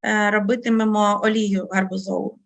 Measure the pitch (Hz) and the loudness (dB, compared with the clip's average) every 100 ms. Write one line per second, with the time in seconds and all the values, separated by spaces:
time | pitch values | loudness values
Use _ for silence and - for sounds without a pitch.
0 | - 214 208 208 202 240 240 226 220 208 | -2 0 2 2 0 -2 0 0 2 2
1 | 208 202 220 220 214 190 - 190 190 190 | 2 2 0 0 0 -2 -2 -2 -2 -4
2 | 190 180 - - | -6 -6 -6 -10